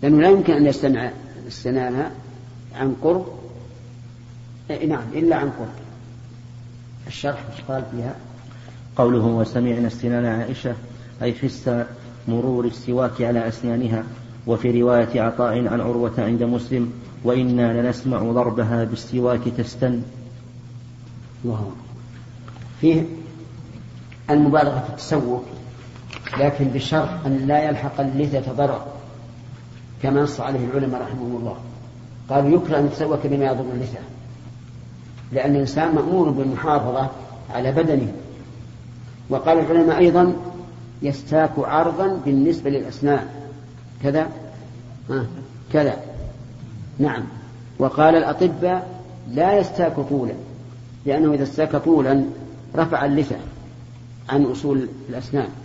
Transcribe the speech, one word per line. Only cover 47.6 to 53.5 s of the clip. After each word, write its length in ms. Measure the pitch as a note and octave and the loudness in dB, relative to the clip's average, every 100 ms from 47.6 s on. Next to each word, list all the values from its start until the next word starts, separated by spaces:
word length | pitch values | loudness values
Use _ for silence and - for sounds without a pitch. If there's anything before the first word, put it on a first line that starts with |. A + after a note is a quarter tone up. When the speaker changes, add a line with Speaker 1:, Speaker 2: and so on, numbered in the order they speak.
| - - | -18 0
Speaker 1:
وقال 360 | - - D#3 | 0 6 8
الأطباء: 880 | E3 C#3+ D3 F3+ E3 F3+ F3+ - - - - - | 8 4 2 2 4 0 0 -2 -12 -14 -16 -6
"لا 260 | B2 F3 G3+ | 2 4 4
يستاك 380 | F#3 - E3+ - C#3 | 2 2 0 2 0
طولا"، 240 | C#3+ A#2+ - - - - - - - - | 0 0 -4 -10 -14 -16 -16 -16 -8 0
لأنه 280 | C#3 D#3 | 4 6
إذا 80 | D3 | 4
استاك 340 | C3+ - D#3 D3 | 2 0 2 2
طولا 480 | D#3 D#3+ C3 C#3 C3+ - - - - - | 6 6 6 4 2 -4 -12 -14 -6 0
رفع 280 | E3 D#3 | 2 2
اللثة 320 | C#3+ C#3+ C#3+ - - | 2 2 2 -2 -8